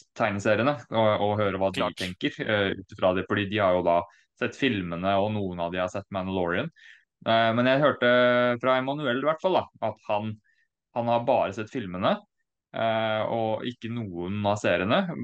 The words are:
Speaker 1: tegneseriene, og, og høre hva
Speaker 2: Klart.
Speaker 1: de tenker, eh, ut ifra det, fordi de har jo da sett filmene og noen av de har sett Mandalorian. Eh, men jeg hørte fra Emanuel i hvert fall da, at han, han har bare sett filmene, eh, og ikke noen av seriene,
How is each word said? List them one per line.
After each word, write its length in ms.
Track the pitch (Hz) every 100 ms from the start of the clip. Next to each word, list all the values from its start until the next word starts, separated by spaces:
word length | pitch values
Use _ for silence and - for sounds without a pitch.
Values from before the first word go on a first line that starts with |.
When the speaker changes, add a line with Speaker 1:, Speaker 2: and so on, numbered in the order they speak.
| -
Speaker 1:
tegneseriene, 600 | - 113 101 110 104 131 143 -
og, 280 | 110 110 101
og 180 | 104 104
høre 180 | 104 95
hva 140 | 95
Speaker 2:
Klart. 220 | 95 107 -
Speaker 1:
de 100 | 92
tenker, 260 | 90 143 - 123
eh, 240 | 104 98 92
ut 80 | 95
ifra 200 | 107 95
det, 120 | 92 92
fordi 200 | 104 101
de 80 | 104
har 160 | 98
jo 80 | 90
da 200 | 87 85 85 - _ -
sett 160 | 120 -
filmene 600 | 139 104 87 85 92 98
og 140 | 104
noen 260 | 107 95 87
av 120 | 85
de 60 | 92
har 100 | 90
sett 180 | 101 -
Mandalorian. 580 | 98 92 95 85 90 160 - - - _ _ 117
Eh, 260 | 113 113
men 140 | 113 123
jeg 140 | 135
hørte 800 | 147 127 123 123 123 123 123 120
fra 180 | 131 131
Emanuel 400 | 131 147 135 123
i 80 | 143
hvert 140 | 160
fall 120 | 190
da, 120 | 160 98 -
at 140 | 110 - -
han, 300 | 104 107 107 _ _ _ _ _
han 120 | 120 117
har 180 | 120
bare 280 | 127 117 87
sett 180 | 98 110
filmene, 460 | 131 95 90 120 214 - _ _ _ _
eh, 480 | - 113 110 110 110 104
og 380 | 117 110 110 127
ikke 240 | 123 113
noen 560 | 120 107 85 87 104 101
av 100 | 107
seriene, 420 | 110 87 92 156 185 156